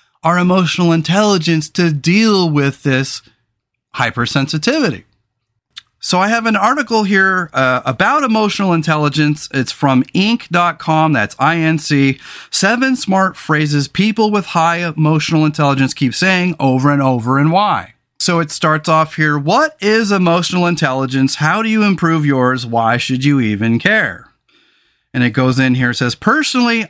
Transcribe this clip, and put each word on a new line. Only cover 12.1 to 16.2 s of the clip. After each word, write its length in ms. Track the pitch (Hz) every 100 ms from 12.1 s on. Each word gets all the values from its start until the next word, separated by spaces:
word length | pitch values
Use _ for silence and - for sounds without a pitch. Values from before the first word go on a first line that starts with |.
| 135 - - -
Seven 440 | - 190 240 269 254
smart 400 | - 190 190 165
phrases 520 | - 151 151 147 139
people 420 | - 208 214 214
with 180 | 208 175
high 380 | 170 165 170 175
emotional 600 | 156 156 156 - 160 156
intelligence 500 | 151 147 135 135 -
keep 180 | 131
saying 420 | -